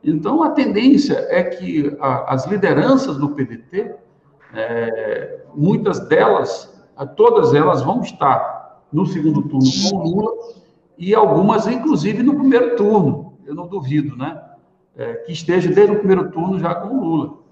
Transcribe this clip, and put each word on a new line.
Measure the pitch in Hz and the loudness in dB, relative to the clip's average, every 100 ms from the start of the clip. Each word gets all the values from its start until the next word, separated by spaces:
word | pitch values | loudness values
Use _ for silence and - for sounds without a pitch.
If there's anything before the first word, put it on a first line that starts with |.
Então, | - 160 202 294 | -2 -2 -2 0
a | 311 | 0
tendência | - 233 190 254 - - 143 - | 0 -2 2 6 6 4 -2 0
é | 175 | 0
que | 175 - 185 160 143 147 | 0 -6 -4 -2 -2 -2
a, | 139 123 - | -2 -2 -2
as | 135 - | -4 -2
lideranças | 208 180 143 233 269 269 143 | 0 2 2 4 2 2 -4
do | 143 | -4
P | - 120 | -4 -6
D | 113 | -8
T, | - 185 226 - _ _ _ _ _ | -8 -8 -6 -12 _ _ _ _ _
é, | 110 113 117 113 113 110 - - - - | -8 -4 -4 -4 -4 -4 -6 -8 -14 -14
muitas | - 160 214 202 151 - | -2 0 2 -2 -4 0
delas, | 156 - - - - - - _ - | 2 4 2 -2 -8 -12 -20 _ -16
a, | 143 | -14
todas | - 233 214 156 | 4 4 6 4
elas | 143 165 156 | 4 4 2
vão | 131 233 | 0 -2
estar | - - 143 123 - - - - _ | -4 -2 0 0 -2 -10 -16 -20 _
no | 147 165 | -2 -2
segundo | 165 151 147 | 0 0 0
turno | 139 139 131 - 196 | -2 2 2 2 -2
com | 196 | -2
o | |
Lula, | 165 185 220 - - - _ _ _ _ | -2 -2 -2 -6 -14 -20 _ _ _ _
e | 175 | 0
algumas, | 220 202 165 202 208 - | 4 4 4 2 2 0
inclusive, | 254 311 202 196 226 | -2 0 0 0 0
no | 247 294 | 0 2
primeiro | 269 233 247 - | 4 4 2 2
turno, | 202 214 147 - - - 147 | 2 2 2 -2 -10 -20 -14
eu | |
não | 151 175 | -12 -10
duvido, | 196 131 147 135 117 | -8 -2 -2 -2 -8
né? | 143 160 - - _ _ _ - | -10 -10 -20 -20 _ _ _ -12
É, | 117 - | -10 -10
que | - | -10
esteja | 160 - 185 165 | -10 0 0 2
desde | 185 208 208 | 4 6 4
o | |
primeiro | 196 185 151 | 2 2 0
turno | 160 180 190 | -4 -4 -2
já | 165 | -4
com | 175 202 | -4 -4
o | 262 | -4
Lula. | 170 160 143 - _ | -2 -2 -4 -12 _